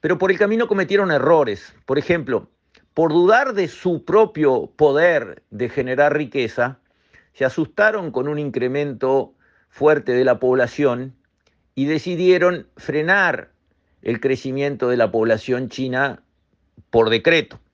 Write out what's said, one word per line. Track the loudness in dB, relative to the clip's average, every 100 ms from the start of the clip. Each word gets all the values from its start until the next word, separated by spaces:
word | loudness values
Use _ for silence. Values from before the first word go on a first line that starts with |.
Pero | -2 -2
por | 0
el | 0
camino | 0 0 0
cometieron | -2 0 0 2
errores. | 0 4 4 2 -4 -10 _ -4
Por | -4
ejemplo, | 0 -2 -2 -6 -6 _ _ _ _ -2
por | 0
dudar | 4 4 4 2
de | -4 -4
su | -4 -4 -4 0
propio | 2 2 2 0 2 -2 2
poder | 2 4 2 2 -2 -16 _
de | -8 -6
generar | -4 -4 2 2 2
riqueza, | -4 -4 -4 -2 -4 -4 _ _ _ _ _
se | _ -4
asustaron | -2 -6 0 0 0 -6
con | -4 -4
un | -4
incremento | -4 -4 -4 -4 -6 -4 0 0 -2 _ _ _ _
fuerte | 0 2 2 0
de | 0 2
la | 2
población | 2 2 0 0 -2 -2 -8 -16 _ _ _ _ _ -6
y | -2
decidieron | -2 -4 0 2 4 2 -2 -10 _
frenar | -6 -4 0 0 0 -2 -10 _ _ _ _ _
el | -6 -4
crecimiento | -2 -4 -4 -4 -4 -4 -2
de | 0
la | 0
población | 0 0 -2 -2 -4 -4
china | -8 -6 -2 -4 -6 _ _ _ _ _ _ _
por | 0 2
decreto | 2 2 2 0 -12 _